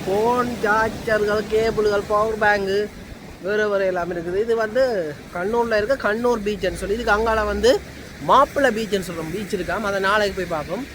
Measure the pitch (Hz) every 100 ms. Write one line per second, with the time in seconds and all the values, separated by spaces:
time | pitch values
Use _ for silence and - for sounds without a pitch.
0 | - 196 226 247 240 233 208 214 220 208
1 | - 214 208 208 208 220 226 220 214 202
2 | 202 208 220 220 214 208 196 196 208 -
3 | - - - - 175 214 214 196 190 180
4 | 175 175 170 185 226 226 220 226 262 214
5 | 156 143 - 175 185 233 233 220 208 269
6 | 208 214 240 233 202 208 185 170 185 214
7 | 226 208 226 220 208 202 220 339 - -
8 | - - 147 220 277 - 269 214 214 196
9 | 175 165 160 180 196 196 170 180 214 196
10 | 190 214 208 190 180 165 147 190 285